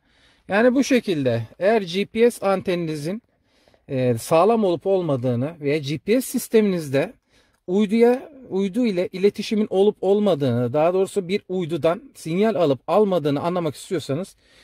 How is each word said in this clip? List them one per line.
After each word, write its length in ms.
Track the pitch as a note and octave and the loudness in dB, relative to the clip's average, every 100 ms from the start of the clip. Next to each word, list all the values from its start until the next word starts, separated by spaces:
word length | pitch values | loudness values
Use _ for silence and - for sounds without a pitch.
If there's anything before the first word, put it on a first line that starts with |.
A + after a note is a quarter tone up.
| _ _ _ _ - | _ _ _ _ -6
Yani 280 | F#3+ B3 B3 | 2 2 2
bu 80 | |
şekilde 640 | B3+ B3 - D#3+ C3 A#2 A2+ - | 2 0 0 -2 0 -2 -4 -2
eğer 220 | F#3 A3+ | 0 0
G 240 | F#3+ F3+ G3+ | 0 -4 -4
P 260 | A3 A#3 | 2 0
S 140 | - G3 | 2 -2
anteninizin, 760 | F#3+ - F3 E3 D#3 D3 G#3+ _ _ _ _ _ _ - | -2 -2 -4 -4 -6 -6 -8 _ _ _ _ _ _ -8
e, 300 | C3+ B2+ A#2 | -2 0 0
sağlam 460 | - D#3+ F#3+ A#3 | 2 4 4 4
olup 240 | G3 E3+ F#3+ | 2 0 0
olmadığını 720 | F#3+ E3+ C3+ B2+ A#2+ C#3 E3+ | 0 0 -2 0 -2 -4 -4
veya 180 | D3 D3+ | -2 -2
G 200 | C#3 D#3 | -2 -6
P 240 | - A#3+ | 0 0
S 0 | |
sisteminizde 920 | B3 B3 - A3 G#3+ F3+ D3+ C3+ F3 - _ _ _ _ - | 0 -6 0 2 2 0 -2 -2 -2 -6 _ _ _ _ -4
uyduya, 640 | F#3 G#3+ A3+ A#3 B3+ - C#4+ B3 | 0 2 4 4 2 -4 -20 -8
uydu 360 | F#3 G3 F#3 B3 | -4 -2 0 0
ile 240 | F3+ F#3 | 0 -4
iletişimin 560 | F3+ G3 - G3+ G#3 G#3+ | 0 0 0 -4 -2 0
olup 280 | F#3 G#3 G3+ | 2 2 2
olmadığını, 720 | F#3 G#3 G#3 D#3 C#3 A#2+ B2 | 0 2 2 2 0 0 0
daha 200 | C#3+ E3 | 0 0
doğrusu 340 | F#3 F#3+ G#3 F3 | 2 -2 -2 -4
bir 140 | G3+ - | -4 -4
uydudan 600 | F#3 E3 E3 D#3+ F3+ C#4 - | -6 -4 0 0 0 -6 -14
sinyal 400 | D#3+ E3+ A3 G3 | -6 0 0 2
alıp 240 | D#3+ C3 - | 2 0 2
almadığını 540 | F3+ G#3+ F3+ D3 C#3+ | 2 4 2 0 -2
anlamak 340 | E3+ F3+ E3 - | -2 -2 -4 -6
istiyorsanız 600 | - F3+ - C#3+ F#3+ - _ _ | -8 -8 -4 -8 -8 -16 _ _